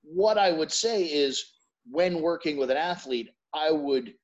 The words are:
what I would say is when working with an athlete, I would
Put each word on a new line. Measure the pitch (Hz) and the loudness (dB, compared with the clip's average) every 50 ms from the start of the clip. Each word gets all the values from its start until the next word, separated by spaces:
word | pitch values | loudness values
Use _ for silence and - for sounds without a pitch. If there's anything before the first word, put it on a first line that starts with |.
what | _ 151 165 180 202 214 214 214 | _ -6 0 2 2 4 4 4
I | 196 185 | 4 4
would | 165 160 156 151 | 4 2 -2 -2
say | - - - 233 226 202 180 | -2 -2 -2 0 0 0 0
is | 160 147 147 143 135 127 - - - _ _ _ _ _ _ _ 120 | 0 2 0 0 0 0 -4 -8 -10 _ _ _ _ _ _ _ -6
when | 127 160 180 185 175 165 | 0 0 0 0 0 0
working | 156 170 170 165 - 160 147 | 0 -2 -2 -2 -4 -4 -2
with | 143 135 127 | -2 0 0
an | 131 143 | 0 0
athlete, | 160 180 175 - - 131 127 120 113 - _ _ _ _ | 0 -2 -4 -6 -6 -6 -4 -4 -6 -8 _ _ _ _
I | - 156 156 156 | -6 -2 0 2
would | 160 151 143 143 139 131 120 110 - _ | 0 0 0 0 0 -2 -2 -6 -16 _